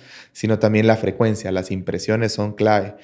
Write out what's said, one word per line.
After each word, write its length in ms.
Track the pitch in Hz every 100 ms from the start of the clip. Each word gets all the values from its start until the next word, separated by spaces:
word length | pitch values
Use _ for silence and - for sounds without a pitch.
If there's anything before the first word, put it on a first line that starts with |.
| - - -
sino 260 | - 110 107
también 300 | 107 107 110
la 80 | 110
frecuencia. 560 | 98 - 113 101 98
Las 180 | 95 92
impresiones 640 | 95 90 90 - 110 110
son 220 | 104 104
clave, 420 | 104 107 104 98 -